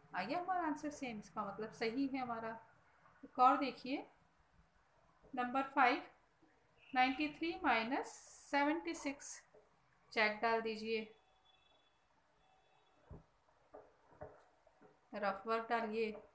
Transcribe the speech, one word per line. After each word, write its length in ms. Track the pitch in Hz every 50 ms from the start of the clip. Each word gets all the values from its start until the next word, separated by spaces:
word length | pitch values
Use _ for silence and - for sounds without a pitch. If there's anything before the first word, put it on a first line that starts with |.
| - -
आ 100 | - 180
गया 160 | 190 233 302 359
हमारा 280 | 349 370 370 359 339
answer 240 | 302 285 - 311 294
same, 280 | 294 - 277 240 220 208
इसका 260 | - - - 226 202
मतलब 280 | 196 196 208 220 220
सही 340 | - - 233 226 226 277 277
है 140 | 262 269 269
हमारा। 360 | 247 233 226 226 226 226 226 - - - - - _ _ _ _ - - - - -
एक 140 | - - 254
और 180 | 254 254 285 285
देखिए, 480 | 285 247 - - - 247 277 349 - - - _ _ _ _ _ _ _ _ - - _ _ _ _ _ _ _ _ _ _ _ - - -
Number 280 | 247 247 247 254 269 254 - -
five, 280 | 294 262 240 285 349 - - - _ _ _ _ _ _ - _ _ _ _ _ - - -
नाइंटी 360 | 262 254 254 262 269 302 302 294
थ्री 240 | - - 320 330 339 - 330
माइनस 500 | 277 233 226 220 233 277 427 453 - - - - - - - - -
सेवेंटी 440 | 285 285 285 294 311 330 339 339 320
सिक्स। 400 | - - 277 277 - - - - - - _ - - - _ _ _ _ _ _ _ _ -
Check 260 | - 233 214 214 208 208
डाल 180 | 233 226 226 220
दीजिए, 400 | 214 226 220 208 214 220 226 220 214 - - _ _ _ _ _ _ _ _ _ _ _ _ _ _ _ _ _ _ _ _ _ _ _ _ _ _ _ _ _ _ _ _ _ _ _ _ _ - - - - - _ _ _ _ _ _ _ _ _ - - - - - _ _ - - - - - - - - _ _ _ _ - _ - - - - _ _ _ 233
रफ 260 | 202 208 196 190 - -
work 220 | 226 226 226 226 -
डालिए, 420 | 240 226 220 214 214 226 220 214 208 - - -